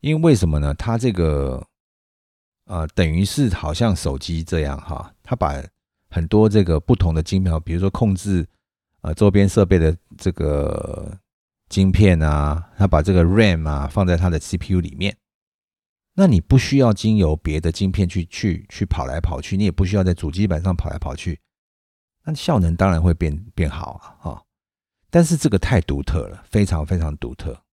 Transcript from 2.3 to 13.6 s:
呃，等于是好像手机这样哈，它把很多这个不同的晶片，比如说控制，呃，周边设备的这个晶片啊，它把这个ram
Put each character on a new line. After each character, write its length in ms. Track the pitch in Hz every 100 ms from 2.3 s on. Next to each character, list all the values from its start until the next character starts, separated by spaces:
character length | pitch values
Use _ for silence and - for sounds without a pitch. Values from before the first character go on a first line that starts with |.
| _ _ _ _
呃， 200 | 90 80
等 220 | - 85
于 140 | 80
是 240 | 98 - 131
好 200 | 90 -
像 220 | 76 117 92
手 220 | - 67
机 260 | - 82
这 180 | 82 85
样 160 | 73 69
哈， 320 | - 76 - _
它 140 | - 127
把 260 | 82 71 - _ _ _ _
很 180 | - 80
多 220 | 107 107
这 160 | 104 87
个 140 | 78
不 160 | - 127
同 180 | 90
的 100 | 80
晶 200 | 78 95
片， 180 | 92 80
比 120 | 80
如 60 | 85
说 100 | 95
控 220 | - 110
制， 320 | 95 104 92 85 _ _ _ _ _
呃， 100 | -
周 180 | 78 104
边 160 | 98 98
设 180 | - 92
备 140 | 92
的 160 | 80 80 _ -
这 120 | -
个 840 | 80 78 73 73 71 - - - 95 _ _ _ _ _
晶 200 | - 95
片 320 | 92 104 85
啊， 500 | 78 73 73 76 - -
它 80 | 98
把 160 | 80
这 120 | 76
个 100 | 92
ram 420 | 85 98 107 85